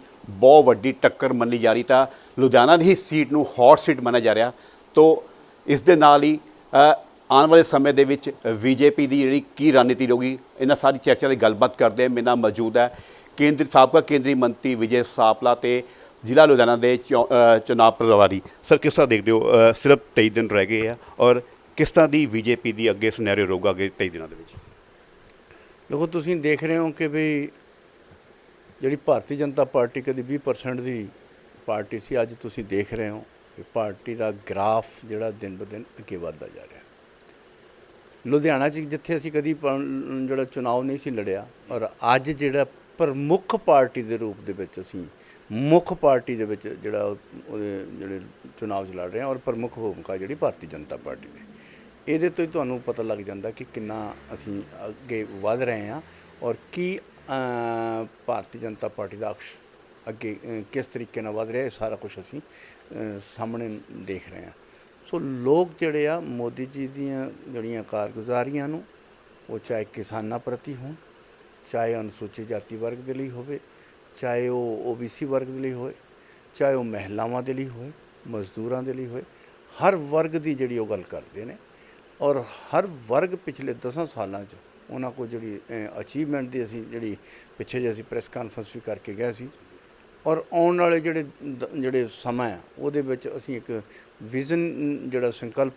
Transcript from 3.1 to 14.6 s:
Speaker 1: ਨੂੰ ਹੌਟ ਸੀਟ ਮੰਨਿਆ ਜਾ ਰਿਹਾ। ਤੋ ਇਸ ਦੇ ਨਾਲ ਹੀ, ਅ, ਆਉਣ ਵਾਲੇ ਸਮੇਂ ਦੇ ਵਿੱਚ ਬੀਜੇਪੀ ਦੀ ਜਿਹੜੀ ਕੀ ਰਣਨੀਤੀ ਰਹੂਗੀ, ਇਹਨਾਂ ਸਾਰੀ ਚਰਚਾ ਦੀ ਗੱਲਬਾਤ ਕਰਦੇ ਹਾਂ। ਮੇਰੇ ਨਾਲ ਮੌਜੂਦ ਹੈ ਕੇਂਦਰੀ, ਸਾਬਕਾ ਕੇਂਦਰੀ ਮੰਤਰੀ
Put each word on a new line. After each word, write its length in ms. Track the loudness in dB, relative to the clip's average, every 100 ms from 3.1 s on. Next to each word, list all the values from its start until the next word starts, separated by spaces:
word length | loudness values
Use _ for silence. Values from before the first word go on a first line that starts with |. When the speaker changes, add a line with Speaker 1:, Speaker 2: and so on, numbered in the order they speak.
| -2 2
Speaker 1:
ਨੂੰ 140 | 0 0 6
ਹੌਟ 200 | 8 8
ਸੀਟ 200 | 6 0
ਮੰਨਿਆ 200 | 0 2
ਜਾ 160 | 2 2
ਰਿਹਾ। 180 | 0 -4 -20 -20 _
ਤੋ 300 | 6 8 6 -2 -20 -20 _ -2
ਇਸ 140 | 2
ਦੇ 140 | 6 8
ਨਾਲ 280 | 8 8
ਹੀ, 160 | 4 0 -6 -20 0
ਅ, 320 | 6 6 6 -2 _ _
ਆਉਣ 180 | 6 10
ਵਾਲੇ 140 | 8
ਸਮੇਂ 300 | 8 4 4
ਦੇ 100 | 4
ਵਿੱਚ 280 | 4 2 -4 -6 -4 0
ਬੀਜੇਪੀ 460 | 0 6 4 4 0
ਦੀ 140 | 2
ਜਿਹੜੀ 220 | 2 0 -2 0
ਕੀ 160 | 6
ਰਣਨੀਤੀ 360 | 6 6 2 2
ਰਹੂਗੀ, 300 | 2 0 -6 -14 -2
ਇਹਨਾਂ 160 | 0 4
ਸਾਰੀ 220 | 2 2
ਚਰਚਾ 300 | 2 2 2
ਦੀ 80 | 2
ਗੱਲਬਾਤ 420 | 2 4 0 4
ਕਰਦੇ 260 | 2 4
ਹਾਂ। 60 | 0
ਮੇਰੇ 160 | 2 0
ਨਾਲ 100 | 2
ਮੌਜੂਦ 420 | 0 0 0 2
ਹੈ 200 | 0 -2 -20 -20 -20 0
ਕੇਂਦਰੀ, 300 | 2 2 4
ਸਾਬਕਾ 280 | 6 6 4
ਕੇਂਦਰੀ 320 | 4 0 2
ਮੰਤਰੀ 420 | 0 0 -2